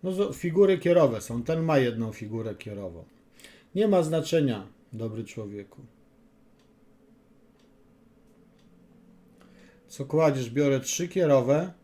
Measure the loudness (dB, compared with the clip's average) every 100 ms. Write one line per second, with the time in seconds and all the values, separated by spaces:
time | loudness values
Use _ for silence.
0 | -6 -4 -4 -4 -2 4 4 4 4 4
1 | 4 2 -6 -6 -4 -2 2 4 2 -2
2 | -6 -8 -10 -8 -8 -10 -12 -10 -10 -12
3 | -20 _ _ _ -20 -20 _ -2 2 2
4 | 2 -2 0 0 2 -2 -8 _ _ -10
5 | -8 -8 -10 -12 -12 -12 -16 -20 -20 _
6 | _ _ _ _ _ _ _ _ _ _
7 | _ _ _ _ _ _ _ _ _ _
8 | _ _ _ _ _ _ _ _ _ -20
9 | _ _ _ _ -20 _ -20 _ _ -12
10 | -2 2 2 2 -4 0 2 0 -2 -6
11 | -4 0 4 4 4 0 0 -10